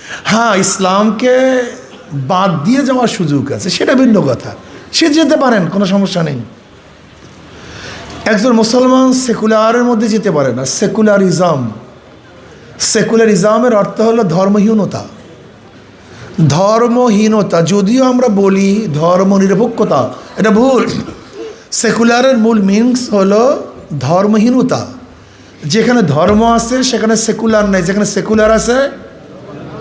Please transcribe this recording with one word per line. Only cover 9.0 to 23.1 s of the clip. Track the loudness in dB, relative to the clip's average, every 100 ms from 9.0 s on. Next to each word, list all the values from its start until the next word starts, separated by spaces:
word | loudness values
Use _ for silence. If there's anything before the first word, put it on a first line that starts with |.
| 2
সেকুলারের | 2 0 -2 0 2 2 2
মধ্যে | 0 0 0
যেতে | 0 0
পারে | 0 0
না। | -2 -4
সেকুলারিজম, | -2 -2 2 2 4 2 2 0 0 -4 -8 -16 -20 -20 -20 -20 -20 -20 -20 -20 -8
সেকুলারিজমের | -2 0 2 2 4 2 2 2 2 0
অর্থ | 0 0
হলো | 0 0
ধর্মহীনতা। | 0 0 0 2 2 0 -2 -6 -12 -18 -20 -20 -20 -20 -20 -20 -20 -20 -20 -20 -10 -2 0
ধর্মহীনতা, | 2 2 2 2 2 2 2 2 0 0 0
যদিও | 0 0 2 2
আমরা | 2 2 0
বলি | 2 2 2 2 0 -2
ধর্মনিরপেক্ষতা, | -2 0 2 2 2 2 2 0 -2 0 0 -2 -6 -12 -4
এটা | 0
ভুল। | 2 2 2 0 -4 -8 -14 -18 -16 -16 -16 -10
সেকুলারের | -4 -2 0 2 2 2 2
মূল | 2 2
মিনিংস | 2 2 2 0
হলো | -2